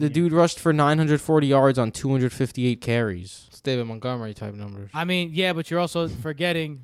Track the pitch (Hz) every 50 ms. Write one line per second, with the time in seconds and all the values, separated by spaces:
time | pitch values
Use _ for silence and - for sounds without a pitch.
0 | 151 147 139 160 175 170 156 170 170 170 - - - 165 156 151 147 143 151 156
1 | 160 147 151 143 - - 156 156 147 139 139 135 135 139 127 131 120 110 - -
2 | - 135 135 131 123 123 - - 135 120 - 131 123 123 120 117 - 117 117 120
3 | 117 107 92 87 92 95 - - - _ - - - 139 131 123 117 113 113 110
4 | 107 127 127 120 113 110 104 - 107 104 101 104 104 104 101 101 101 98 - 156
5 | 170 175 185 180 175 170 156 170 190 185 175 165 160 - 165 170 175 160 - 170
6 | 170 165 - 120 120 156 147 139 170 175 170 165 160 151 151 131